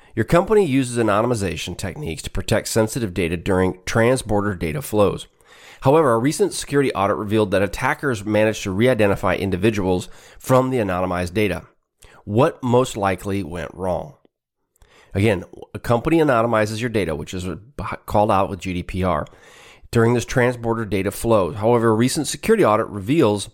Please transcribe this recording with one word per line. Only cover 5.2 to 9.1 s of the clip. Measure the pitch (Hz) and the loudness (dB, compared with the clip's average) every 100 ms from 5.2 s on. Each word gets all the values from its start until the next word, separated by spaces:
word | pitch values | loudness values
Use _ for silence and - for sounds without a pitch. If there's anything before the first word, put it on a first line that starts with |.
| - _ _ - - - | -10 _ _ -20 -20 -4
However, | 131 156 147 | 2 4 4
a | 113 | 2
recent | 135 160 190 | 2 0 -2
security | - - 143 135 | -2 -2 0 0
audit | - 98 80 | 0 -2 -2
revealed | 104 107 104 | 0 0 2
that | 95 | 2
attackers | 98 - 131 151 143 110 | 0 -2 -4 -2 -4 -4
managed | 104 107 110 101 | 0 2 2 0
to | 101 | -4
re-identify | 95 123 120 101 | 0 2 4 2